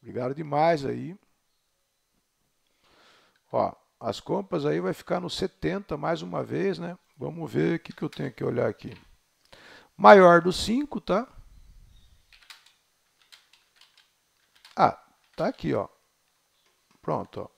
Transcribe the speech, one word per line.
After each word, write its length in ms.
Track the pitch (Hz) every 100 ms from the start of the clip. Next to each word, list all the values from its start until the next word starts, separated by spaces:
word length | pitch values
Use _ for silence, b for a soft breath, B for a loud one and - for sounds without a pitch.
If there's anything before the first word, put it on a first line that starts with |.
Obrigado 360 | 117 101 123 139
demais 500 | 156 143 160 165 135
aí. 320 | 120 135 190 _ _ _ _ _ _ _ _ _ _ _ _ _ _ _ _ b b b b b b _
Ó, 240 | 120 98 - _ _
as 220 | 120 107
compras 440 | - 175 196 180
aí 140 | 147 151
vai 160 | 185
ficar 240 | 165 - 180
no 100 | 180
setenta 680 | - - _ 156 190 202 151
mais 260 | 156 165
uma 220 | 180 165
vez, 340 | 120 131 190 165
né? 180 | 175 180 _ _
Vamos 360 | 139 160 160
ver 280 | 117 160 170
o 20 |
que 100 | -
que 100 | -
eu 60 | 160
tenho 240 | - 143
que 120 | -
olhar 240 | 139 110 117
aqui. 280 | 104 - 92 - - _ _ _ B B B B -
Maior 440 | 208 208 180 170
do 120 | 170
cinco, 480 | 180 - 233 294 214
tá? 260 | - 185 254 - - - - - - - - - _ - - - - _ _ _ _ _ _ - _ _ _ _ - _ _ _ _ _ _ _ - -
Ah, 200 | 156 - - _ _
tá 140 | - 160
aqui, 260 | - 165
ó. 140 | 127 98 _ _ _ _ _ _ _ _ _ _ _
Pronto, 380 | - 147 95 -
ó. 80 | -